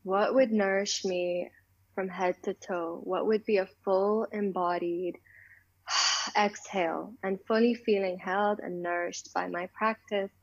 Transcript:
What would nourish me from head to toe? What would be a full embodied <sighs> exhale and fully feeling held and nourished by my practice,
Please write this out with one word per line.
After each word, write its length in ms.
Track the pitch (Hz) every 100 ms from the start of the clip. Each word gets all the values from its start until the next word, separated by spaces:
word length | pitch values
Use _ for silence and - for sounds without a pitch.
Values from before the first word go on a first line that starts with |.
What 320 | 190 196 208
would 180 | 254 262
nourish 520 | 214 196 196 202 -
me 460 | 196 180 175 175 - - _ _ _
from 140 | - 190
head 280 | 180 180 185
to 120 | -
toe? 460 | 190 - 175 165 170
What 240 | - 185 202
would 180 | 220
be 140 | 220 202
a 100 | 185 _
full 420 | - 190 202 214 226
embodied 840 | 214 202 180 175 175 175 175 180 - _ - - - _ _ -
<sighs> 480 | - - - - 208
exhale 800 | 208 208 - 196 165 160 180 233
and 160 | 190 190 -
fully 280 | 220 233
feeling 440 | 233 - 202 190 180
held 420 | 185 196 208 208
and 220 | - 175
nourished 500 | 175 175 175 - -
by 160 | 185 180
my 200 | 175 180
practice, 580 | - 220 220 - 202 196 _